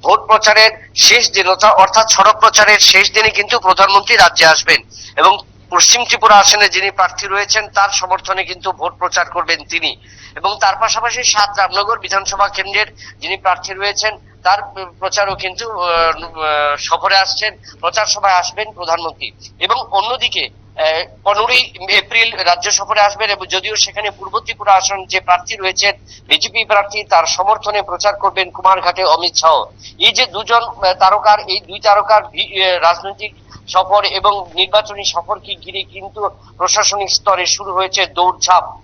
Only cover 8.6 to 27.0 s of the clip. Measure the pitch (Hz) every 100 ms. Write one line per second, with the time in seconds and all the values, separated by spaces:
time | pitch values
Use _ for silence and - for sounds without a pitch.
8.6 | 190 180 165 - 180 180 170 175 160 165
9.6 | - 170 156 - - - - - 196 208
10.6 | 202 190 220 208 233 226 247 - 202 202
11.6 | 185 185 208 233 190 196 190 196 202 196
12.6 | 190 202 214 - - - 160 190 190 175
13.6 | - 190 202 202 214 208 - _ 180 202
14.6 | 202 196 185 175 190 208 196 185 185 180
15.6 | 233 208 175 165 165 156 170 160 156 151
16.6 | 147 143 - 170 190 196 190 - 214 202
17.6 | - - 170 202 214 208 196 180 175 -
18.6 | 214 214 175 165 165 - 120 _ - -
19.6 | 180 240 240 196 214 254 240 185 131 -
20.6 | - - 156 160 180 - 196 202 233 247
21.6 | 254 185 190 202 196 226 226 226 175 175
22.6 | 190 208 202 214 208 202 214 202 185 190
23.6 | 196 208 208 196 208 196 190 208 - 226
24.6 | 208 190 185 196 185 185 185 180 180 220
25.6 | 190 190 202 202 - - - 156 - 220
26.6 | 220 208 202 208